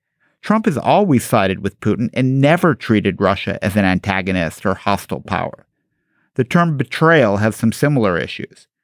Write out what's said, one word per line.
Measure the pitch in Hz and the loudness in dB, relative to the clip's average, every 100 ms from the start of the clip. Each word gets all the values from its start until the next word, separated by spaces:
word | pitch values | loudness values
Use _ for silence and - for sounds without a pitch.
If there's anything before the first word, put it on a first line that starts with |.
| _ _ _ _ | _ _ _ _
Trump | - 214 220 | -2 0 2
has | 139 | 0
always | - 160 202 127 | 2 2 4 2
sided | - 120 95 95 | 2 0 0 -2
with | 98 - | -6 -6
Putin | 110 101 120 | -4 -2 -4
and | - 131 135 | -2 0 2
never | 139 170 180 | 2 4 2
treated | 131 - 107 98 90 | 0 0 0 2 0
Russia | 95 98 - - | 0 0 -4 -4
as | 95 101 | -2 0
an | |
antagonist | 98 92 - 95 92 92 80 - 98 | 0 0 -2 -2 -2 -2 -2 -4 -4
or | |
hostile | 92 - 98 - - | -4 -2 -4 -4 -10
power. | - 90 85 - _ _ _ _ _ _ _ | -6 -6 -6 -10 _ _ _ _ _ _ _
The | - | -6
term | 123 175 170 143 | 0 0 0 -2
betrayal | 131 - 160 165 113 101 | -6 0 4 4 4 2
has | 110 | 0
some | - 113 | 0 -2
similar | - 143 147 107 85 | 0 0 0 0 -2
issues. | 67 - - - _ _ | -4 -10 -14 -18 _ _